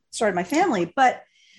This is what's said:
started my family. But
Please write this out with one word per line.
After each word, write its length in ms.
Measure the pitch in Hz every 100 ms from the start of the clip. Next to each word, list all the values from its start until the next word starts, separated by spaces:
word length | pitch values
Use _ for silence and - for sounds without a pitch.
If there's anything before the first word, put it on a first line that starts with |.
| _
started 240 | - 220
my 100 | 175
family. 480 | 180 294 381 220 170 -
But 260 | 262 - - _ _